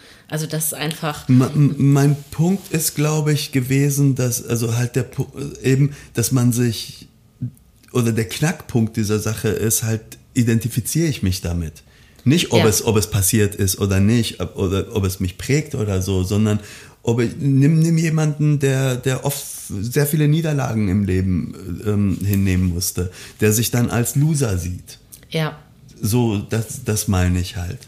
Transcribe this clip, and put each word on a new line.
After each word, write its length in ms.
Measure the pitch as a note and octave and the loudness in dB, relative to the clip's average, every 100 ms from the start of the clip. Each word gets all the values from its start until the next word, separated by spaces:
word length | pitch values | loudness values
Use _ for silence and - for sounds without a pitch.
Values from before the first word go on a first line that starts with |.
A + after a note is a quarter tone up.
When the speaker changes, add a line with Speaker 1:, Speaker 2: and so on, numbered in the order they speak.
| - - - | -20 -20 -8
Speaker 1:
Also 200 | D#3 D#3 | -6 -4
das 200 | D#3 D#3 | -4 -4
ist 60 | |
einfach 560 | - D3+ D#3 D#3+ D3 - | -4 -6 -4 -6 -4 2
Speaker 2:
Ma-, 220 | B2+ B2+ | 4 4
m-, 220 | D3 C#3+ C3+ | 4 2 4
mein 380 | C#3 C#3 C#3+ C#3+ - | 4 6 4 2 -4
Punkt 400 | - E3 G3 - | -2 0 0 -2
ist, 220 | D#3 - - | -4 -4 -2
glaub 320 | D3+ D#3 D3+ | 0 0 0
ich, 240 | D3 - | 0 0
gewesen, 640 | C3+ B2+ C3+ C#3+ C#3 C#3+ B2+ | -2 0 2 2 4 2 2
dass, 280 | B2+ A2 | 0 -2
also 320 | - A#2 A#2 A#2 | -4 -2 0 0
halt 200 | B2 - | -2 -2
der 80 | |
Pu-, 240 | - - - - C#3+ - | -4 -6 -8 -8 -12 -4
eben, 340 | B2+ C3+ C#3+ - - - | 2 4 2 -2 -8 -4
dass 160 | A2+ | 0
man 200 | C3 A#2+ | 2 4
sich, 560 | A#2 A#2+ A2 - - - _ _ - B2 - _ _ _ | 2 0 -2 -8 -16 -20 _ _ -10 -10 -10 _ _ _
oder 200 | B2 A#2 | -2 0
der 160 | A2+ G#2+ | 0 -2
Knackpunkt 680 | - D3+ G#3+ - A#2+ A2+ A2+ | -2 -2 -2 -2 0 0 0
dieser 220 | G#2 G#2+ | 0 0
Sache 300 | A2 A2 A2+ | -2 -4 -2
ist 340 | F2+ A2 - | 0 0 0
halt, 180 | A2+ A2 - - _ | -2 -4 -6 -20 _
identifiziere 760 | - A2+ A2+ A#2 A#2+ - D#3 E3 | 0 2 2 0 -4 -4 -2 -2
ich 140 | C3 | -2
mich 200 | G2 F#2 | -2 -2
damit? 420 | E2+ F2 E2 - - - - - B2 | -4 -4 -6 -10 -20 -20 -20 -4 2
Nicht, 280 | E3+ - | 2 4
ob 60 | A2+ | 4
Speaker 1:
Ja. 80 | G#2+ | 4
Speaker 2:
es, 160 | G2 - | 2 2
ob 100 | G#2+ | 2
es 80 | - | 2
passiert 460 | G#2+ F#2+ A2 G#2 | 0 2 2 2
ist 240 | - G2 - | 0 -2 0
oder 200 | G2 F#2+ | 0 2
nicht, 400 | G2 A#2+ A2+ - | 4 2 0 -4
ob, 160 | F2+ - | -8 -4
oder 400 | F#2+ F#2+ - G#2 | -2 -2 -2 -2
ob 80 | |
es 160 | G2 F#2 | -2 -2
mich 180 | F#2 - | -6 -6
prägt 380 | - C#3+ D3+ A#2+ | -2 -2 -2 -4
oder 260 | G#2 F#2+ | -2 -2
so, 220 | F#2 F#2+ | 0 0
sondern 360 | F#2 G#2 G#2+ G#2 - - - - | 0 2 2 0 -4 -20 -20 -8
ob 160 | - A#2 | -2 0
ich, 160 | A#2 - | 0 -2
nimm, 440 | C#3 C3+ C#3+ D#3+ | 0 4 4 4
nimm 180 | D#3+ E3 | 4 2
jemanden, 580 | E3 D#3 D3+ D3 D3+ D3 | 2 2 0 0 2 2
der, 380 | C#3 C3+ C3+ B2 | 2 2 0 -2
der 300 | C3 B2+ - | -2 -2 -2
oft 180 | - - - - | -4 -8 -14 -10
sehr 380 | G2 A2 D3 C#3+ | -8 -4 0 2
viele 200 | D#3 D3 | 2 2
Niederlagen 640 | D#3 D#3+ C#3+ B2+ A2+ G#2 | 2 0 -2 -2 0 0
im 140 | G2+ | 2
Leben, 500 | G2 F#2 F#2+ F2+ - - - E2+ G#2 | 2 0 2 0 -2 -8 -10 -6 -2
ähm, 320 | G#2 G2+ E2 G2 | 0 0 0 0
hinnehmen 480 | G2+ F#2+ F#2 F#2 | 2 2 2 2
musste, 380 | F2 - - F2+ - - - | 0 -4 -4 -6 -8 -14 0
der 120 | G#2+ | 2
sich 160 | G#2+ A2+ | 2 0
dann 220 | B2 A#2+ | 0 0
als 240 | A2 A#2+ C#3 | 0 0 2
Loser 420 | D3+ D3+ B2 F#2 | 2 2 0 -2
sieht. 400 | F2 F2+ - - _ - - | -4 -8 -14 -20 _ -20 -8
Speaker 1:
Ja. 300 | D#3+ D3+ - - _ - - | -4 -4 -8 -20 _ -20 -8
Speaker 2:
So, 380 | A2+ A#2+ A#2 G#2 | -2 2 2 0
das, 440 | G2+ A2 A2+ - | -2 -4 -4 -6
das 240 | - A2 - | -4 -2 0
meine 320 | F#2 F2+ F2+ | 2 2 0
ich 180 | F2+ F#2 | -2 -6
halt. 200 | F2 F#2+ | -8 -10